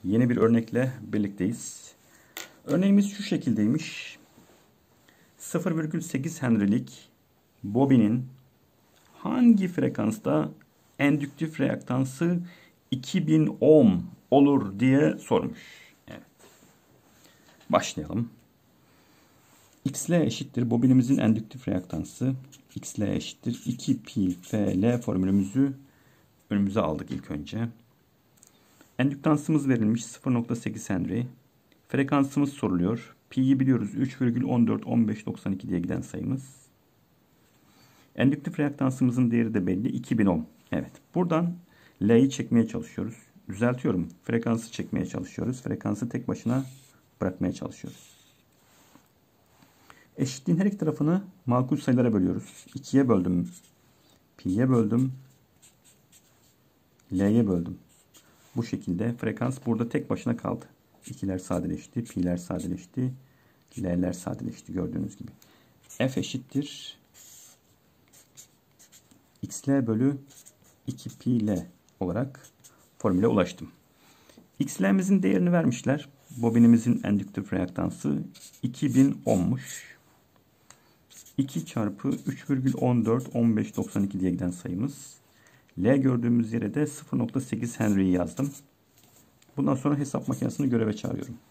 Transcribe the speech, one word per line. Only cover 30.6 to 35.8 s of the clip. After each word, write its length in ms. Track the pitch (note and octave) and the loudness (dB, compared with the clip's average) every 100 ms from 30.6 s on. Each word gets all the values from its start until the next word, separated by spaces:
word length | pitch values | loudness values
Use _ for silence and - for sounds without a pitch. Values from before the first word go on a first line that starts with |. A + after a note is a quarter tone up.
| - G#2+ - | -4 -8 -4
Henry. 380 | F#2+ - G#2+ B2+ - _ _ _ _ _ | -2 -2 -2 -4 -10 _ _ _ _ _
Frekansımız 680 | C3 C#3 C#3+ C#3 - C#3+ | -2 0 2 2 0 -2
soruluyor. 600 | - A2 F2+ F2+ A#2 - - _ | 0 -2 0 0 -2 -8 -20 _
Pi'yi 300 | - C3 C3+ | 0 2 4
biliyoruz. 300 | C3 B2 G#2 G#2+ | 4 2 0 -4
Üç 260 | C3+ - | -4 0
virgül 220 | B2+ A#2+ | 0 0
on 240 | C#3 B2 A#2 | 0 2 2
dört 200 | G#2+ - | 2 0
on 200 | A#2+ G#2+ | 2 2
beş 180 | G#2 - | 0 -6
doksan 280 | - - | -8 -6
iki 160 | F#2+ - | -6 -4
diye 100 | |
giden 220 | F2+ | -4